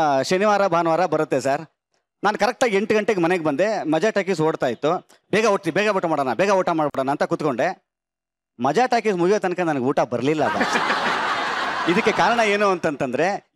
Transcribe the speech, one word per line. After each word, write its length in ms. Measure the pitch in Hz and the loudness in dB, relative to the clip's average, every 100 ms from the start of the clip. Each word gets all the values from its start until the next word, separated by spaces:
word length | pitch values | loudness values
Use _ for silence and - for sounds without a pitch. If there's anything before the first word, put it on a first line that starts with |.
| 156 135 | 2 2
ಶನಿವಾರ 440 | 131 190 214 202 196 | 0 0 2 2 2
ಭಾನುವಾರ 380 | 170 170 160 180 | 2 2 2 2
ಬರುತ್ತೆ 360 | 156 156 139 | 0 0 0
ಸರ್. 200 | 131 147 160 _ _ _ _ _ | 0 -2 -6 _ _ _ _ _
ನಾನು 140 | 196 208 | -2 0
correct 260 | 208 233 | -2 0
ಆಗಿ 140 | 254 196 | 0 0
ಎಂಟು 180 | 214 214 | 2 0
ಗಂಟೆಗೆ 260 | 214 196 | 2 0
ಮನೆಗೆ 220 | 165 180 | 2 2
ಬಂದೆ, 480 | 151 139 202 196 131 | 0 0 0 0 -2
ಮಜಾ 180 | 160 214 | 0 2
ಟಾಕೀಸ್ 320 | 202 185 165 | 0 -2 0
ಓಡ್ತಾ 260 | 156 151 139 | 0 0 -2
ಇತ್ತು. 400 | 110 147 180 - _ _ | 0 -2 -2 -4 _ _
ಬೇಗ 140 | 196 220 | 0 2
ಓಡ್ತಿ, 260 | 196 170 | 2 0
ಬೇಗ 180 | 151 208 190 | 0 0 0
ಊಟ 100 | 175 | 0
ಮಾಡೋಣ, 280 | 151 131 | 0 0
ಬೇಗ 160 | 110 196 | 0 2
ಊಟ 200 | 190 180 | 2 2
ಮಾಡ್ಬಿಡೋಣ 420 | 160 147 139 135 | 0 0 -2 -2
ಅಂತ 120 | 147 | -2
ಕುತ್ಕೊಂಡೆ. 600 | 185 165 151 117 160 185 _ _ _ _ _ _ _ - | -2 -2 -2 0 -2 -4 _ _ _ _ _ _ _ -4
ಮಜಾ 260 | 127 160 254 | 0 2 2
ಟಾಕೀಸ್ 300 | 233 214 180 | 2 0 0
ಮುಗಿಯೋ 240 | 170 208 | 2 2
ತನಕ 200 | 185 180 | 0 -2
ನನಗೆ 240 | 170 143 | -2 -2
ಊಟ 160 | 123 151 | 0 0
ಬರ್ಲಿಲ್ಲ 440 | 139 120 131 156 | 0 0 0 0
ಅದು. 160 | 127 - - - - - - - - - - - - - - | 0 -2 -2 -2 -2 -2 -2 -4 -4 -4 -4 -6 -6 -4 -2
ಇದಕ್ಕೆ 200 | 180 226 | 0 0
ಕಾರಣ 280 | 190 180 233 | 0 0 2
ಏನು 280 | 220 202 202 | 0 0 0
ಅಂತಂತಂದ್ರೆ, 840 | 185 165 139 135 123 175 190 - | 0 -4 -4 -4 -2 -2 -2 -8